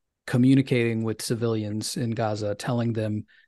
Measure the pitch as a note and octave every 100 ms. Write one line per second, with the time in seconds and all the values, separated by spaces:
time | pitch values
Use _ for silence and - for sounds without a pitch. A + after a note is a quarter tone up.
0 | _ _ - B2 B2+ C3+ C3+ B2+ A#2 A2+
1 | A2+ G#2+ - A#2 A#2 A2 G#2 G#2+ G#2 -
2 | A#2+ A2+ A2 G#2 G#2 G2+ - A#2+ A#2 A2
3 | A2 G#2+ - _